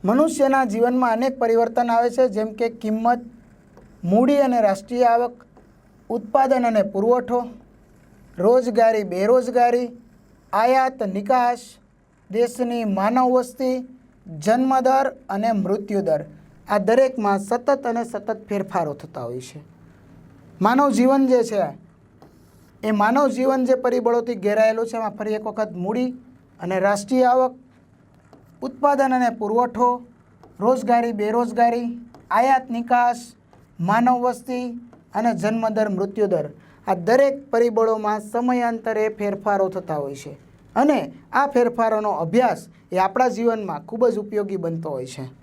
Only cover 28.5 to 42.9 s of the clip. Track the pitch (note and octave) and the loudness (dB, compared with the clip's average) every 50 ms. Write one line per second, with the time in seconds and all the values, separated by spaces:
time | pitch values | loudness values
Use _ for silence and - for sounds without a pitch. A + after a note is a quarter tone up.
28.5 | - _ - C4 - - C#4+ C#4+ C#4+ C4+ C#4 C4 B3+ B3+ B3 A#3 A#3 A#3+ G#3+ G3+ | -18 _ -12 -12 -10 -2 0 0 2 2 2 2 2 2 0 0 -2 -4 -6 -2
29.5 | A3 A#3 B3 B3 - G#3+ B3 B3 B3 B3 A#3+ - - _ _ _ _ _ - - | 0 0 0 0 0 0 0 2 0 -2 -8 -18 -20 _ _ _ _ _ -20 -20
30.5 | - - F#3 A3+ C4 B3 G#3 G3+ A#3+ A#3 A#3 A#3 A3+ G3+ G#3 G#3+ G#3+ A#3+ A#3+ A#3+ | -12 -2 0 0 0 0 2 0 2 2 2 -2 -2 -2 -2 0 0 0 -2 -2
31.5 | A3 A#3 A#3 A#3 A#3 A#3+ A#3+ A#3+ A#3+ - - - - - - _ - G#3+ A#3+ C4+ | 0 2 2 2 2 0 -4 -6 -8 -10 -14 -20 -20 -20 -10 _ 0 2 2 4
32.5 | C4+ C4 C4 C4 A#3 A#3 A#3 A#3+ B3 A#3+ A#3+ A#3+ A#3+ A#3+ - - - _ _ _ | 2 0 0 -4 -6 -6 -2 0 2 2 2 0 0 -4 -10 -20 -20 _ _ _
33.5 | _ - _ _ _ - E3 F3 G#3 A3+ A#3+ B3+ B3 B3 A#3+ B3+ A#3+ B3 - C4 | _ -20 _ _ _ -8 -2 0 2 2 4 2 2 2 0 -2 -2 -4 -8 -8
34.5 | B3 B3 B3 B3 A#3 A#3+ - - - - _ _ - G#3 A3+ A#3 A3+ - E3+ G#3 | -8 -6 -6 -8 -10 -12 -16 -20 -20 -20 _ _ -6 -2 -2 -2 -2 0 -2 -2
35.5 | A3 A3+ A3+ A3 G#3+ G#3+ A3 G#3 G3 F3+ G3 G3+ G3 A3 G#3+ G3 G3 E3 D3 - | -2 0 -2 -2 0 0 -2 0 0 -2 -4 -4 -2 -2 0 0 0 -2 -2 -6
36.5 | - - - - - - - - F#3+ F3+ E3+ F#3+ A#3 B3+ C#4 C#4 C#4 C#4 C#4 - | -10 -18 -20 -20 -20 -14 -4 -4 -4 -2 2 2 4 4 4 2 0 -4 -8 -4
37.5 | - A#3 A#3+ A#3+ G#3+ A3+ A3+ A3 A3+ A3 G#3+ G#3 G#3+ G#3+ G#3+ G#3 A3 A#3 A#3+ B3 | 0 2 2 2 2 2 0 0 0 -2 -2 -4 -4 -4 -6 -6 -6 -4 -2 0
38.5 | B3 B3 A#3+ A#3 A#3 A3+ A3 A3+ A3 G#3+ G#3+ A3 A3 G#3+ G#3 G3+ G3 G3+ G3+ G#3+ | 0 0 -2 -2 -4 -4 -6 -4 -2 -2 -2 -2 -2 -4 -4 -4 -4 -4 -2 -2
39.5 | G3+ G3 F#3+ F#3 F#3+ F#3+ F3+ - D#3+ D3 C#3+ C#3 C#3 C#3 - D3 C#3+ - - - | 0 0 0 -2 -4 -8 -8 -6 -6 -6 -6 -8 -10 -12 -14 -16 -18 -18 -20 -20
40.5 | - _ _ - - - B3+ C#4+ - - D#3 C3+ - - - _ - B3+ C#4+ C#4+ | -20 _ _ -6 -2 2 2 2 2 2 -2 -6 -12 -20 -20 _ -2 -2 -2 2
41.5 | C#4+ B3 A#3+ A#3+ A#3+ A#3+ A#3 A3+ A3 G#3+ G#3+ G#3 F#3 D3 E3+ D#3+ D#3 A#3+ B3+ A#3 | 2 2 2 2 0 0 0 0 0 0 -2 -2 -2 -2 -4 0 0 2 2 2
42.5 | F3+ - - - - _ _ _ | 0 -2 -8 -20 -20 _ _ _